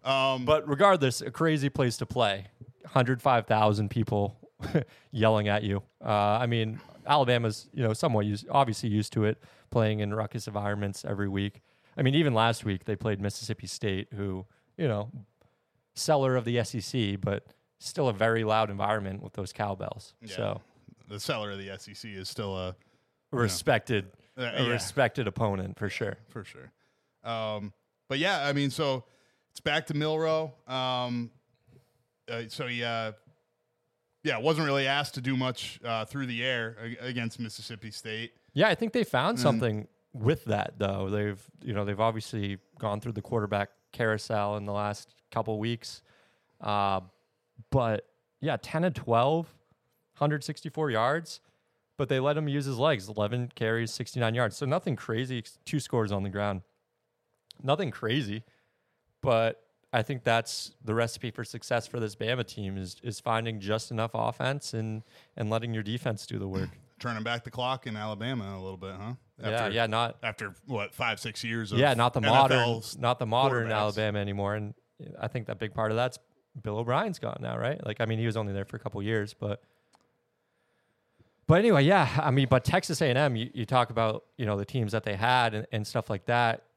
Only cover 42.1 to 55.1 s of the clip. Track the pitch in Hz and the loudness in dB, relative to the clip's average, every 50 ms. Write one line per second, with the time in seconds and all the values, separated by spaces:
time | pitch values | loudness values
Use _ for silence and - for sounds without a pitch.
42.1 | 110 110 107 - - 110 101 101 98 95 _ _ _ - - 107 101 104 - 120 | 2 0 -6 -6 -6 -4 -4 -4 -4 -6 _ _ _ -6 -4 -4 -4 -4 -4 -6
43.1 | 110 104 110 - 123 113 104 101 104 101 101 - _ _ _ _ - - 120 110 | -8 -8 -6 -2 -2 0 0 0 0 -2 -2 -2 _ _ _ _ -4 0 0 2
44.1 | 110 104 - - 117 104 101 101 104 107 101 104 101 104 104 104 104 - - _ | 2 0 -2 -2 0 0 0 0 -2 -4 -4 -4 -4 -2 -2 -2 -4 -6 -10 _
45.1 | _ _ _ _ - 117 107 - 110 104 107 117 120 113 - - - - _ _ | _ _ _ _ -4 -4 -2 -2 -2 -2 0 -2 -2 -4 -6 -14 -16 -16 _ _
46.1 | _ _ _ _ _ _ _ _ _ _ - 104 104 101 101 98 98 95 92 92 | _ _ _ _ _ _ _ _ _ _ -4 -2 0 2 2 2 2 0 -2 -8
47.1 | _ _ _ _ _ _ _ _ _ - 110 _ - 135 120 113 107 101 - _ | _ _ _ _ _ _ _ _ _ -20 -8 _ 0 2 2 2 0 -2 -4 _
48.1 | _ _ _ _ _ _ 135 160 135 110 - - - 160 175 185 135 - - - | _ _ _ _ _ _ -4 -2 -2 -4 -4 -4 -2 0 0 0 -2 -4 -2 2
49.1 | 117 113 120 139 156 165 165 - _ _ _ _ _ _ _ _ _ _ _ _ | 4 4 4 4 2 0 -2 -6 _ _ _ _ _ _ _ _ _ _ _ _
50.1 | _ - 143 147 151 147 - - 147 - - 160 - 156 156 143 117 110 113 127 | _ 0 0 0 2 0 -4 -8 -10 -8 -10 -8 -4 -2 0 2 2 2 4 2
51.1 | 147 170 165 - - - _ _ _ _ _ _ _ _ _ _ _ - 143 113 | 2 0 -2 -8 -16 -18 _ _ _ _ _ _ _ _ _ _ _ -4 0 2
52.1 | 135 131 131 143 147 151 156 147 139 147 139 139 131 113 131 160 151 104 95 107 | 2 2 2 2 2 2 0 0 0 -2 -2 -2 -2 2 2 2 2 2 -2 -8
53.1 | 107 107 104 104 117 123 123 117 _ - 117 110 113 113 117 110 - - 123 - | -2 -2 0 0 0 -2 -4 -6 _ -2 0 0 2 0 0 -4 -6 -8 -10 -6
54.1 | - 127 120 113 113 123 123 104 - - 147 127 143 180 - 185 127 - - - | -2 0 0 0 2 2 0 0 -2 -4 -2 0 0 0 0 -2 -4 -4 -4 -4